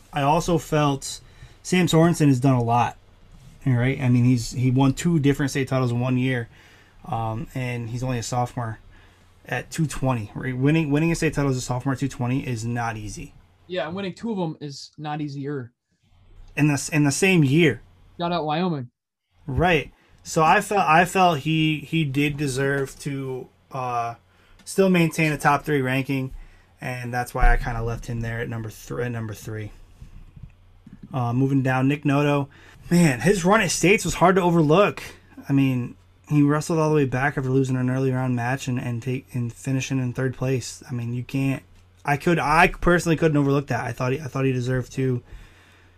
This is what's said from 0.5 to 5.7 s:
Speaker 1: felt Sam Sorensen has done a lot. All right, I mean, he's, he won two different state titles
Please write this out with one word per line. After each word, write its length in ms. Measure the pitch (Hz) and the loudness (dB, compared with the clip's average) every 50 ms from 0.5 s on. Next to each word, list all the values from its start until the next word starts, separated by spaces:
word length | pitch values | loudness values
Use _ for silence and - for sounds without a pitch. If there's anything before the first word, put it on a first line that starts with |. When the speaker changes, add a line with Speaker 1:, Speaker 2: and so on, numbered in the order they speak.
| 175 151 | 0 0
Speaker 1:
felt 640 | - - 156 151 151 143 139 135 - - - - - - - - - - - - - | 0 0 0 2 2 2 0 -2 -6 -10 -14 -14 -18 -20 -20 -20 -20 -20 -20 -18 -6
Sam 240 | - - 185 175 156 | 0 2 2 2 4
Sorensen 400 | - 160 165 170 165 - 156 143 | 6 6 6 6 4 4 4 4
has 100 | 135 123 | 4 4
done 160 | 123 139 131 | 4 4 4
a 80 | 123 120 | 4 2
lot. 340 | 113 117 120 117 - - - - - - _ - - - - - - - - - | 2 2 2 2 0 -2 -8 -18 -20 -20 _ -20 -20 -20 -20 -20 -20 -14 -4 0
All 60 | 135 127 | 0 2
right, 280 | 120 120 131 135 - | 2 2 0 0 0
I 80 | 135 123 | 2 2
mean, 160 | 123 123 120 | 4 4 4
he's, 280 | 123 127 120 113 - - | 4 4 2 0 -4 -4
he 180 | 127 123 131 | -2 0 2
won 240 | 123 131 139 135 135 | 4 4 4 2 2
two 240 | - - 175 170 160 | 0 0 0 2 2
different 320 | 131 143 139 - 151 131 | 4 2 2 2 0 -2
state 160 | - 147 131 | -2 -4 -2
titles 240 | - | -2